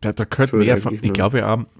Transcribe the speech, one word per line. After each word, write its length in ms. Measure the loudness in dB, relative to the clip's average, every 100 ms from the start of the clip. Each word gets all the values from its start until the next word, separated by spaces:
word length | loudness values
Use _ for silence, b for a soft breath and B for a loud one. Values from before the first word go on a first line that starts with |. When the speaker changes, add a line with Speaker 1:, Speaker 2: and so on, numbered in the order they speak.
Speaker 1:
Da, 120 | -6
da 120 | -4
gehört 260 | -4 0 2
Speaker 2:
fällt 140 | 4
Speaker 1:
mehr 120 | 4 2
von, 140 | 0
Speaker 2:
eigentlich 100 | -4
Speaker 1:
ich 60 | -2
Speaker 2:
noch. 60 |
Speaker 1:
glaube 240 | 0 0 0
ja, 160 | 0 -2 -4